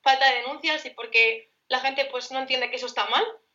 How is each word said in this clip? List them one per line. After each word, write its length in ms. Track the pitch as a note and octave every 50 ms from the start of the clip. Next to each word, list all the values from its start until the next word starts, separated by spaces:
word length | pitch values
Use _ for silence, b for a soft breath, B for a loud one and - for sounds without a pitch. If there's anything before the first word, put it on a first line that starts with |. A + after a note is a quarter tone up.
falta 260 | _ C4+ C4 C4+ C4+ C4+
de 80 | B3
denuncias 480 | A#3+ A#3 B3+ D4 D#4 D#4 D#4+ D#4 D4+ -
y 40 | B3+
porque 600 | - - A#3 A3+ A3+ A3+ A3+ A3+ A3+ A3+ - _ _ _ _
la 120 | _ B3+ B3+
gente, 260 | C4 C4+ C4+ C#4 C#4
pues, 260 | C#4 - B3 B3 -
no 80 | C4 C4+
entiende 300 | C4 C4 B3+ B3+ B3 A#3+
que 60 | -
eso 100 | B3+ B3
está 200 | A#3 - A#3 G3+ A3
mal. 140 | A#3 D4+ A4 A4+ - - _ _